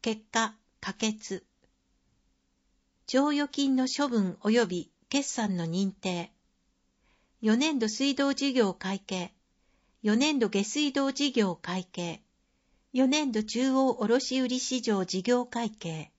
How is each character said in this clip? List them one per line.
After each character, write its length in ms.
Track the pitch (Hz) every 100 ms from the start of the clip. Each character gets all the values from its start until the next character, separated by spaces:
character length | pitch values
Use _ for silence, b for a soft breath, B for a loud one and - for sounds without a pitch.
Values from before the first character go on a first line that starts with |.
結 200 | - 220 -
果、 240 | 226 220 220 _ _
可 140 | -
決。 500 | 190 220 214 - 190 _ _ _ _ _ _ _ _ _ _ _ _ _ _ _ _ -
剰 240 | 254 285
余 180 | 294 285
金 280 | 285 277 262
の 100 | 254
処 220 | - 285
分 280 | 233 190 165
及 260 | 208 226 214
び 240 | 180 156 _ _
決 240 | 277 277
算 240 | - 214 185
の 80 |
認 280 | 165 170 196
定。 400 | 190 190 175 170 _ _ _ _ _ _ _ _ _ _ _
四 160 | 214 226
年 220 | 302 294
度 100 | 220
水 280 | 214 277 277
道 180 | 277
事 180 | 269 277
業 220 | 254 208
会 240 | 175 190 196
計。 340 | - 190 175 _ _ _ _ _ _ _
四 140 | 208 220
年 240 | 294 285
度 80 | 214
下 160 | 196
水 280 | 202 294 294
道 200 | 269 277
事 180 | 269 285
業 240 | 240 202
会 300 | 170 - 180
計。 360 | 180 - 175 165 _ _ _ _ _ _ _
四 120 | 254 262
年 260 | 294 294
度 100 | 214
中 280 | 214 233 262
央 160 | 262 262 -
卸 400 | 214 240 - 262
売 180 | 254 247
市 220 | - 254
場 240 | 226 202
事 180 | 180 185
業 220 | 185 247
会 260 | 247 233 233
計。 400 | 220 170 160 151